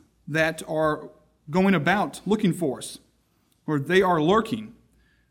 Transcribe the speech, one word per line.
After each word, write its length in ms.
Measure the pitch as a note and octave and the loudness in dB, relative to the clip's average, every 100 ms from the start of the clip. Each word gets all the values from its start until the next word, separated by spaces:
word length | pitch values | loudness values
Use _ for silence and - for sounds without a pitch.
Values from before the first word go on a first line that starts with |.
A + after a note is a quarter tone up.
| _ _ - | _ _ -6
that 360 | D#3 D#3+ D#3+ - | -2 -2 -2 -6
are 420 | D#3 D#3 D3+ - - _ _ - | -2 0 -2 -8 -20 _ _ -4
going 260 | F3 G3 | 2 4
about 460 | F3 C#3+ G3+ F#3+ - E3+ | 4 2 0 -2 -6 -4
looking 260 | G#3+ F#3 | 0 0
for 260 | D#3+ D#3 A#2 | 0 -4 -6
us, 200 | - - _ _ _ _ _ _ - | -10 -18 _ _ _ _ _ _ -4
or 120 | D3 | -4
they 240 | C3+ F#3 | 2 2
are 180 | F#3 E3 | 4 2
lurking. 540 | D3+ A3 A3 A2 G#2+ - _ _ _ _ _ | 4 2 2 -6 -8 -18 _ _ _ _ _